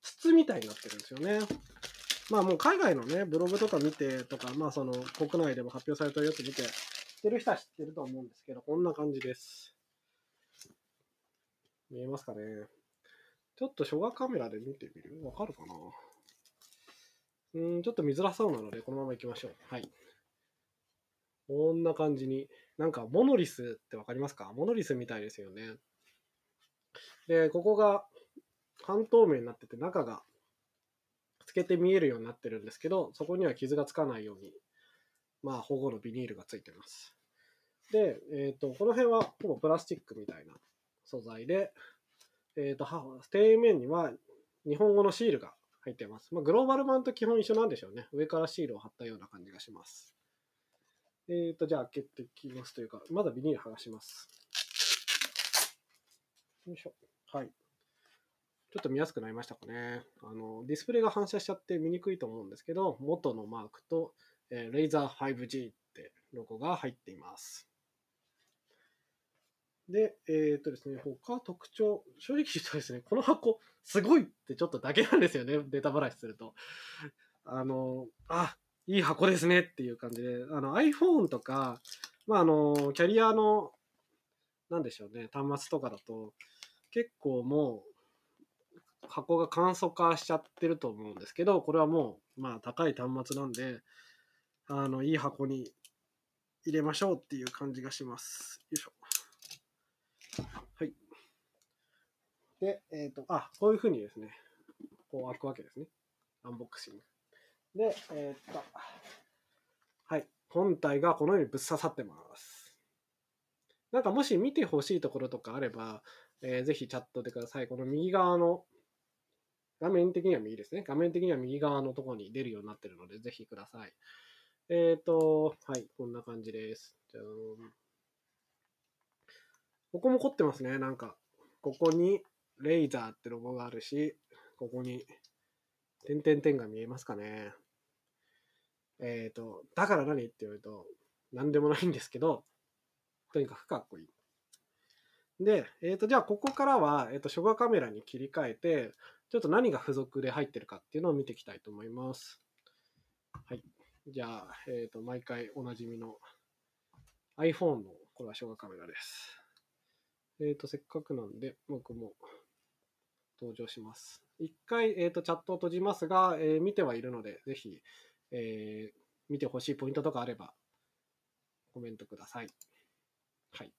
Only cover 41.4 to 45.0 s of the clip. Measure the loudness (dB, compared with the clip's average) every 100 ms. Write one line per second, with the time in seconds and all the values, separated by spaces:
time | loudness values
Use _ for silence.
41.4 | -2 0 0 _ -20 _ _ _ _ _
42.4 | _ -6 -4 -4 -6 -8 -10 -16 -4 6
43.4 | 8 10 8 6 4 0 0 -4 _ -20
44.4 | _ _ -4 4 6 8